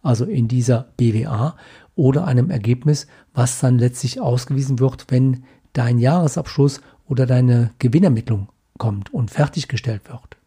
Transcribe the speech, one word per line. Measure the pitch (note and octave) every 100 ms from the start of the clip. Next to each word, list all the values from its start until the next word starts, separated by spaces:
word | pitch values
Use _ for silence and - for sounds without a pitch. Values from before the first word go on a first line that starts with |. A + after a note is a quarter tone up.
also | D3 A2+
in | A#2+ F3+ A2+
dieser | B2 A#2 A#2 - -
B | A#2+
W | A2 G#2+
A, | A2+ C3+ - - - _
oder | - C3 C#3 F3+
einem | B2 B2
Ergebnis, | B2 G#2 B2 D3 D3 - - _
was | - B2 -
dann | C3 B2
letztlich | B2 B2 B2 C4
ausgewiesen | F#3+ B2 - C3+ C3+ B2+
wird, | C3 - -
wenn | B2+ C3 B2+ - _ _
dein | - A#2+ A#2+
Jahresabschluss | B2+ F3 D#3 - - - C#3 C#3 - _ _
oder | B2+ B2+
deine | B2 B2+ A#2+ A#2 -
Gewinnermittlung | B2+ C#3 F#3+ A2+ A2 G#2+ G2 _ _ -
kommt | A2+ G#2 G2+
und | A3+ A2
fertiggestellt | - D3 - - A2+ - G#2+ -
wird. | A#2+ - -